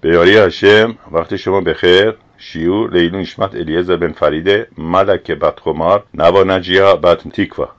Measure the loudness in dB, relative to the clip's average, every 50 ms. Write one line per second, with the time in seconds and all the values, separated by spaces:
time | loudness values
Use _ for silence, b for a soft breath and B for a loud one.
0 | -2 0 2 4 4 4 6 4 4 2 0 0 2 4 4 4 4 0 -2 -10
1 | _ -8 -6 -6 -4 -4 -8 -8 -4 -2 -2 -2 -2 -2 -4 0 2 2 4 4
2 | 2 2 -2 -6 _ _ _ _ -20 -18 -12 -6 -4 -2 -2 -2 -4 -2 0 0
3 | 0 0 -2 -6 -8 -10 -6 -6 -6 -6 -6 -8 -8 -6 -4 -4 -2 -2 -2 -2
4 | -2 -6 -6 -2 -4 -2 -2 -2 -2 -2 -2 -2 -2 -6 _ -14 -10 -4 -2 -2
5 | 0 0 -2 -4 -4 -8 -8 -2 -2 -4 -4 -4 _ -8 -6 -4 0 0 0 0
6 | -2 _ _ 0 2 2 4 4 2 2 0 -2 -2 -2 0 2 4 4 2 2
7 | 2 2 2 2 -2 -14 -6 -6 -6 -6 -6 -10 -10 -10 -10